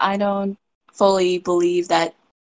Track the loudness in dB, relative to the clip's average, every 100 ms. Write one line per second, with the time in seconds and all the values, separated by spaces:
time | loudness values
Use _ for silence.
0 | -2 0 -2 -2 -4 -8 _ _ _ 0
1 | 2 2 0 -2 -2 0 0 0 0 0
2 | -2 _ _ _ _